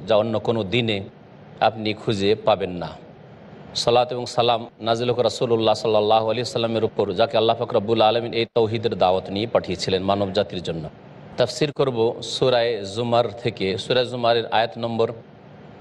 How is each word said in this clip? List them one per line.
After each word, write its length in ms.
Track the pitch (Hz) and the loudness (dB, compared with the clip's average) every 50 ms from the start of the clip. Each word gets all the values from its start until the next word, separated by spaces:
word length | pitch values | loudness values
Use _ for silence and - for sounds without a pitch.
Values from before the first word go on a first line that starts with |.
| - | 0
যা 100 | 95 110 | 2 4
অন্য 240 | 104 110 117 110 104 | 4 4 2 0 0
কোনো 240 | - 120 117 113 104 | 0 0 0 0 -2
দিনে 380 | 90 98 123 120 113 107 98 98 - - - - - - - - - - - | -2 0 0 0 0 -2 -2 -4 -8 -14 -20 -20 -20 -20 -20 -20 -20 -4 0
আপনি 340 | 104 110 110 113 107 110 104 | 0 0 0 0 -2 -4 -4
খুঁজে 400 | - - 127 113 98 98 98 110 | -4 -2 -2 -2 0 2 2 2
পাবেন 360 | 107 110 110 104 90 98 92 | 2 2 2 2 2 0 -2
না। 180 | 90 87 82 78 - - - - - - - - - - - - - - - - - | -4 -6 -8 -8 -10 -14 -18 -20 -20 -20 -20 -20 -20 -20 -20 -20 -20 -20 -20 -10 -8
সালাত 380 | - - 123 117 123 123 - 127 | -4 0 2 4 4 2 2 -2
এবং 140 | 123 120 | -6 -8
সালাম 400 | - - - 117 120 117 113 117 - - - | -4 -2 0 2 2 2 0 -2 -6 -12 -6
নাজিল 300 | 107 113 117 113 123 123 | -2 -2 0 0 0 0
হোক 80 | 120 120 | 0 2
রাসূলুল্লাহ 560 | 120 110 - - 139 117 117 113 110 110 107 | 2 0 0 0 0 0 2 2 4 2 2
সাল্লাল্লাহু 560 | - - 117 107 107 104 104 110 113 110 110 | 2 2 2 2 4 4 4 4 4 4 2
আলাইহি 140 | 110 120 120 | -2 -2 -4
সাল্লামের 400 | 120 - 120 117 113 113 110 110 | -4 -4 -2 -2 -2 0 0 0
উপর, 280 | 107 - - 104 101 92 | 0 0 0 -2 0 2
যাকে 240 | 92 113 113 - | 2 2 2 2
আল্লাহ 200 | 113 110 113 113 | 2 2 2 2
পাক 180 | 113 120 113 120 | 0 -2 -2 0
রব্বুল 280 | 110 98 107 117 110 110 | 0 0 2 2 4 4
আলমিন 300 | 107 113 120 117 117 - | 4 4 2 -2 -2 -2
এই 140 | 113 117 - - | -4 -4 -2 0
তৌহিদের 440 | 120 113 104 113 110 107 92 - 90 | 0 0 0 0 -2 -2 -4 0 2
দাওয়াত 320 | 95 90 92 95 92 - | 2 2 2 2 -2 -4
নিয়ে 160 | 95 98 113 | -4 -4 -4
পাঠিয়েছিলেন 560 | 117 - 98 - - 90 - - - 95 92 92 | 0 0 -2 0 -2 -4 -6 -2 -2 -2 0 0
মানব 280 | 98 98 101 101 95 | 0 0 0 0 0
জাতির 320 | 95 107 98 - - 92 85 | 0 -2 -2 -2 -4 -8 -8
জন্য। 260 | 90 82 80 78 76 - - - - - - - - - | -6 -8 -8 -10 -12 -14 -18 -20 -20 -20 -20 -20 -8 -4
তাফসির 360 | - 123 - - - 156 143 - | -2 -2 -2 0 -2 -4 -2 0
করব 500 | - 147 135 123 113 113 - - - - | 0 0 0 0 2 0 0 0 -2 -8
সূরায়ে 600 | - - - 139 131 123 120 117 120 117 104 101 | -10 -8 -4 0 2 2 2 2 0 -2 -4 -6
জুমার 460 | 98 95 113 123 120 120 117 120 110 | -8 -6 -6 -2 2 2 2 2 0
থেকে। 480 | - - - 120 110 - - 190 95 117 | -2 -6 -4 -6 -4 -2 -2 -2 -2 -2
সূরা 260 | - - 127 123 123 | -2 0 0 0 0
জুমারের 420 | 113 127 123 120 117 120 117 110 | 0 -2 0 2 2 2 2 0
আয়াত 320 | - 101 107 117 117 - 117 | 0 0 0 0 0 -2 -6
নম্বর 340 | 120 117 113 110 113 113 - - - - - - - - - - - - - - | -6 -4 0 0 0 0 -2 -6 -16 -20 -20 -20 -20 -20 -20 -20 -20 -20 -20 -10